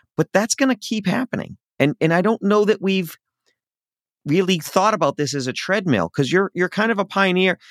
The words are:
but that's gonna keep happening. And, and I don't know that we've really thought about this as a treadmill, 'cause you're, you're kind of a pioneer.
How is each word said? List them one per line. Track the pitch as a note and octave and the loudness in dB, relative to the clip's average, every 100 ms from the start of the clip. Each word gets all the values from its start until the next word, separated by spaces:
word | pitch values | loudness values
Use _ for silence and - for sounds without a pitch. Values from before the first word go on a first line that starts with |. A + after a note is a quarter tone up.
| _ - | _ -6
but | D#3 | -2
that's | F#3+ A3+ | -2 -2
gonna | - C4+ A#3 | 0 0 -2
keep | - G#3+ F#3+ | -4 -4 -2
happening. | G3+ B3+ - - - _ - | -2 -4 -6 -8 -14 _ -2
And, | C#3+ - | 0 2
and | D#3+ | 0
I | E3+ | 2
don't | G3 A3+ | 0 0
know | G3 G#3 | 2 2
that | G#3 G#3 | 2 0
we've | F#3+ F#3+ E3 - _ _ _ _ _ _ _ _ _ _ | 0 -2 -2 -10 _ _ _ _ _ _ _ _ _ _
really | - E3 F#3 F3+ | -2 0 2 0
thought | - F#3+ G3+ | 0 0 2
about | G#3+ D3+ - | 2 0 -2
this | C#3+ | -4
as | C#3 B2+ | -4 -6
a | |
treadmill, | - - G3+ F3+ A2 E2 | -6 -2 -2 2 0 0
'cause | - C3+ | -2 0
you're, | F3+ G3 | 2 0
you're | - F3+ | -2 -2
kind | - A3 | 0 0
of | G3+ | -2
a | |
pioneer. | G3 G3 G3 F3+ F#3 - - | -2 0 2 2 2 0 -8